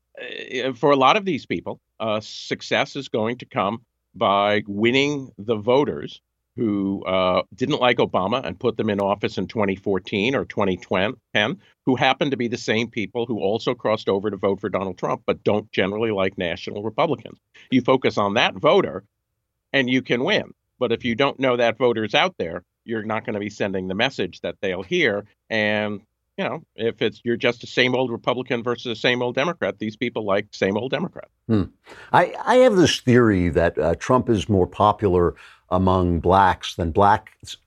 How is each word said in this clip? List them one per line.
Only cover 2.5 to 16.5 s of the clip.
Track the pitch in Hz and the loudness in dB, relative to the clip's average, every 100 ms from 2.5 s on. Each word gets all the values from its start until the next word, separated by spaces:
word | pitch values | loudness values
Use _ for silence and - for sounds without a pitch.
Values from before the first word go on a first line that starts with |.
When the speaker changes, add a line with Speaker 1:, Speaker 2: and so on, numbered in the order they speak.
| 135 - 110 135 143 | -8 -2 -2 -2 -6
Speaker 1:
is | 131 | -6
going | 120 110 127 | -4 -2 -4
to | - | -6
come | 127 98 113 _ _ _ | -2 -2 -2 _ _ _
by | 95 107 101 104 104 104 | -2 2 4 2 0 -2
winning | 101 117 135 143 147 131 - | 0 2 4 2 -2 -8 -10
the | 104 107 | -6 -2
voters | 110 131 120 76 - - _ _ _ - | 2 2 2 -4 -10 -14 _ _ _ -4
who, | 113 101 98 98 | -2 0 -2 -4
uh, | - 95 92 92 - | -2 0 2 2 -2
didn't | - 127 131 | -4 -4 0
like | 123 127 | 0 0
Obama | 101 104 95 127 | 0 0 -2 -2
and | 131 90 | -4 -4
put | 120 120 | -4 -2
them | 110 | -2
in | 101 | 0
office | 98 101 107 - | 0 -2 -4 -6
in | 90 | -6
twenty | 117 101 | -2 -2
fourteen | 98 - 95 - 104 107 131 | -2 -4 -4 -4 -2 0 -2
or | |
twenty | 87 - 98 92 | -4 -2 -2 -2
ten, | - 98 104 - _ 110 110 190 _ _ | -2 -2 -2 -4 _ -2 -2 -4 _ _
who | - 123 | -2 2
happen | 135 - 156 | 2 2 -2
to | 131 | -2
be | 117 | -4
the | 113 | -4
same | - 120 117 | -2 -2 -2
people | 117 95 120 117 | -6 -6 -4 -4
who | 107 | -2
also | 95 113 - | -2 -2 -2
crossed | 95 120 107 - | -2 -2 -2 0
over | 98 104 | 0 -2
to | 98 | -2
vote | 98 98 | 0 0
for | 104 | -2
Donald | 92 95 90 | -4 -4 -6
Trump, | 151 143 - | -6 -4 -4
but | 95 | -2
don't | - 104 107 | 0 0 0
generally | - 98 107 113 | -2 -2 0 -2
like | 98 95 95 | 0 -2 -2
national | 87 | -6